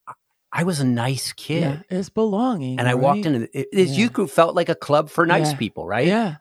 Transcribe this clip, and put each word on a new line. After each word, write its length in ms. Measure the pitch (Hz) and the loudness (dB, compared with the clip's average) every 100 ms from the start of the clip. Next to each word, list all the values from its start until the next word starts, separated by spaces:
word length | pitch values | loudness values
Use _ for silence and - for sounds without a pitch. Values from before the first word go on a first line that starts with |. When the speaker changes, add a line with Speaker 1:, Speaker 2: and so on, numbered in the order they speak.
| - - _ _ _ | -20 -20 _ _ _
Speaker 1:
I 120 | - | -4
was 160 | 170 156 | -2 0
a 40 | |
nice 480 | 131 120 123 131 - | 0 0 0 -4 -6
kid. 280 | - - 160 | -10 -6 -2
Speaker 2:
Yeah, 180 | 156 147 - | -2 -4 -6
it's 220 | 185 190 | -6 -6
belonging, 680 | - 220 196 254 202 131 127 | -2 -2 0 -2 -2 -4 -2
Speaker 1:
And 80 | 123 | 0
I 60 | |
walked 300 | 123 135 202 | 2 2 2
Speaker 2:
right? 20 | 170 | 0
Speaker 1:
in, 80 | 127 | -2
and 120 | 113 | -2
it, 140 | 139 135 | -6 -2
this 200 | 196 180 | 2 2
Speaker 2:
Yeah. 60 | 139 | 2
Speaker 1:
youth 140 | 233 | 0
group 160 | - 190 | 0 0
felt 240 | - 170 | 2 2
like 140 | 175 175 | 2 0
a 60 | |
club 340 | 160 - 147 151 | -2 0 0 2
for 160 | - | 0
nice 280 | 170 180 151 | 4 4 2
Speaker 2:
Yeah. 60 | 139 | 0
Speaker 1:
people, 280 | 110 - 80 | -4 -4 -4
right? 200 | 107 156 | 0 2
Speaker 2:
Yeah, 300 | 214 214 151 | 2 0 -6